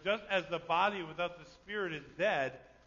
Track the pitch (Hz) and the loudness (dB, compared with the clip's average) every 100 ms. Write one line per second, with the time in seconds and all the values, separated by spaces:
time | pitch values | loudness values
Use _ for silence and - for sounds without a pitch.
0 | 185 214 208 196 160 165 170 165 196 202 | 0 0 2 0 2 -2 2 4 4 2
1 | 160 156 175 175 156 - - 208 185 156 | -4 -2 -2 -4 -14 -20 -8 -4 -2 -4
2 | 127 120 196 170 131 131 - - | -8 -2 2 2 0 -4 -14 -20